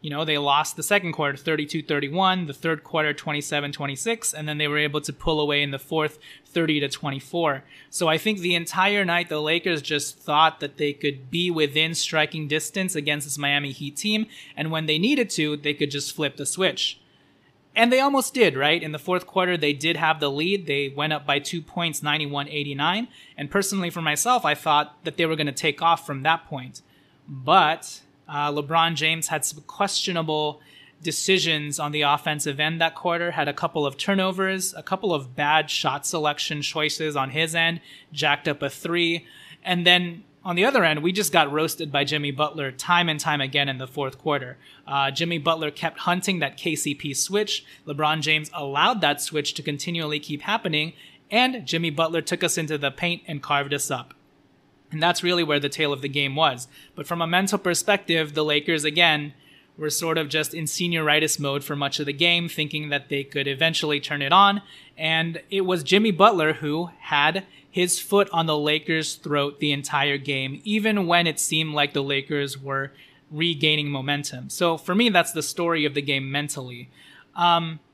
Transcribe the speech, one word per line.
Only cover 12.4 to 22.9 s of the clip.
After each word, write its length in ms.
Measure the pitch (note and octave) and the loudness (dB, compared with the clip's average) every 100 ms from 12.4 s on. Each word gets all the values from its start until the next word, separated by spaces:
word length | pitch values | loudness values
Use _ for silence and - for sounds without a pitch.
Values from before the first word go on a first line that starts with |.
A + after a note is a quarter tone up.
| D3+ | -2
distance 480 | D3+ D3+ G3+ F#3 E3 | -2 -2 -4 -2 -2
against 300 | D3 D3 C#3+ | -2 -4 -4
this 100 | C#3 | -4
Miami 360 | C#3+ C#3+ C#3+ | 0 0 0
Heat 220 | C3 C#3+ | -6 -10
team, 320 | - G#3 G#3+ A3 - - - | -4 0 0 -2 -8 -18 -6
and 140 | D#3 | -4
when 160 | D#3+ D#3 | -2 0
they 120 | D#3 | 2
needed 300 | G#3 C#4+ A3 | 2 2 0
to, 280 | - D3+ D3+ | 0 -2 -2
they 160 | D3 | -4
could 160 | D3 D3 | -2 -2
just 260 | C#3 C#3 - | -2 -8 -4
flip 220 | C#3+ - | -4 -4
the 80 | C#3 | -8
switch. 520 | - F#3 C3 - - _ _ _ _ _ _ _ - | 0 -2 0 -4 -6 _ _ _ _ _ _ _ 2
And 160 | A#3+ | 4
they 80 | B3+ | 6
almost 320 | C#4 C#4 A#3+ | 4 2 0
did, 240 | C4 G3+ C3 | 4 4 4
right? 260 | C#3+ E3+ | 2 2
In 100 | D#3 | 0
the 60 | D3+ | -8
fourth 280 | - F3+ - | -2 -2 0
quarter, 300 | F#3+ F#3 F3 | 0 2 2
they 160 | D3 | 0
did 220 | D3 D#3 D#3+ | 0 0 2
have 220 | D#3+ D#3+ | 2 2
the 120 | D3 | 0
lead. 360 | C#3 E3 G3+ D#3+ | 0 0 -2 -2
They 220 | C#3 C#3 | -2 -2
went 240 | C3+ D3+ | -2 -2
up 140 | D3+ C#3+ | -2 0
by 140 | C#3+ | -2
two 200 | C#3+ F3 | 0 -8
points, 420 | D#3+ - E3+ D3+ | -8 -4 -4 -4
ninety-one 460 | D3 D3+ D3 C#3+ C#3+ | -2 -2 -2 -4 -6
eighty-nine. 600 | D3+ C#3+ C#3 D3+ | -6 -6 -2 0